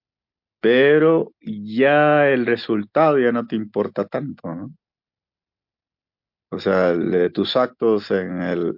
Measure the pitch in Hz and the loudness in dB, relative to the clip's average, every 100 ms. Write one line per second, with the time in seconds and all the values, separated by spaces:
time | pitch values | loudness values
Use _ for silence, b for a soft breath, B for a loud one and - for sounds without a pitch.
0 | _ _ _ _ _ _ 110 123 139 151 | _ _ _ _ _ _ 2 4 4 4
1 | 160 165 - _ 110 107 104 113 139 147 | 4 2 -2 _ -12 -12 -6 0 2 4
2 | 151 147 143 127 120 117 - 110 104 147 | 4 4 2 2 0 -2 -2 -4 -2 0
3 | 160 139 123 120 117 113 104 104 101 - | 2 2 2 0 -4 -6 -6 -6 -4 -6
4 | 101 127 143 - 85 85 120 - _ _ | -6 -8 -10 -12 -12 -12 -14 -18 _ _
5 | _ _ _ _ _ _ _ _ _ _ | _ _ _ _ _ _ _ _ _ _
6 | _ _ _ _ _ 92 98 95 90 87 | _ _ _ _ _ -4 0 2 2 0
7 | 85 90 87 - 98 131 123 - 117 107 | 0 0 0 -2 -2 -2 -2 -2 0 0
8 | - 98 90 90 87 87 82 | -2 -4 -4 -6 -4 -4 -4